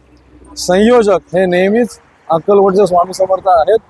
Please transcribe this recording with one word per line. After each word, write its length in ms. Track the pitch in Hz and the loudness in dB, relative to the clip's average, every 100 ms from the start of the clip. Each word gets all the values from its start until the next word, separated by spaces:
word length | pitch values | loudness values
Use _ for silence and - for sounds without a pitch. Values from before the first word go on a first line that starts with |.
| _ _ _ - - - | _ _ _ -20 -20 -12
संयोजक 640 | - 180 220 247 208 175 - | -4 0 2 2 2 -2 -2
हे 120 | 175 185 | -4 -2
नेहमीच 540 | 175 190 220 240 - _ _ - | 0 0 0 -4 -8 _ _ -6
अक्कलकोटचे 580 | 165 175 202 196 190 190 | -4 0 2 2 2 0
स्वामी 260 | 175 185 | 0 -2
समर्थ 340 | 185 185 190 190 | -4 -4 -2 0
आहेत 320 | 175 156 220 _ | 0 0 -2 _